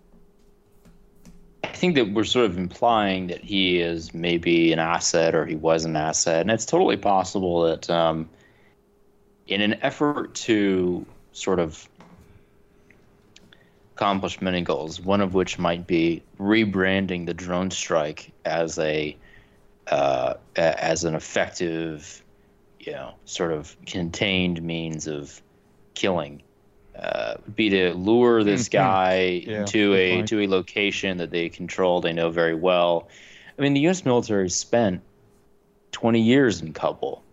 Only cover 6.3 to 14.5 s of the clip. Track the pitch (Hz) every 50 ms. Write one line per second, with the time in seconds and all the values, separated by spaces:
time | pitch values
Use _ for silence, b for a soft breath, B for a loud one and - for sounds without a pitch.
6.3 | 82 82 85 101 113 110 - - 160 175 190 - 110 98 - 101 98 95 92 92
7.3 | - 101 92 87 85 85 85 82 80 - - - 85 85 82 82 80 80 80 80
8.3 | b b b b b b b b b b _ _ _ _ _ _ _ _ _ _
9.3 | _ _ _ - 98 98 104 104 120 - - 139 - - 151 147 147 131 - -
10.3 | - - - - 110 104 101 98 95 92 90 90 87 - - - - - - _
11.3 | - - - 98 92 90 85 80 78 - - - _ - - - - - - -
12.3 | - - _ _ _ _ _ _ _ _ _ _ _ _ _ _ _ _ _ _
13.3 | _ - _ - b b b b b b b b - - 110 101 98 95 95 90
14.3 | - - 95 92